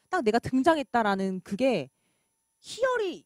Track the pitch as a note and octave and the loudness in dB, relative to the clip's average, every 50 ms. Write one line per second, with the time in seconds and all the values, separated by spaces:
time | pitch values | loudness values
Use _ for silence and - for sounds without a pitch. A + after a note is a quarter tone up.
0 | _ - - F#4 C4 G#3+ G#3+ A#3+ - - - C4 C4 E4+ D#4+ D4+ C4+ _ - A#3+ | _ -6 -4 -2 0 2 0 0 0 0 0 2 4 4 2 2 0 _ 0 0
1 | A3 G#3 G3 F#3+ F#3+ F#3+ F#3+ F#3 - - G3+ F#3 B3+ C4+ A#3+ F3 C3 C3+ _ _ | 2 2 0 0 -2 -2 -4 -6 -8 -8 -4 0 0 0 0 0 -4 -6 _ _
2 | _ _ _ _ _ _ _ _ _ _ _ _ _ - - G#4+ A#4+ B4+ B4 A#4+ | _ _ _ _ _ _ _ _ _ _ _ _ _ -16 -8 -2 0 0 0 0
3 | G#4+ F4+ C#4 D#3+ - | -2 -4 -6 -10 -14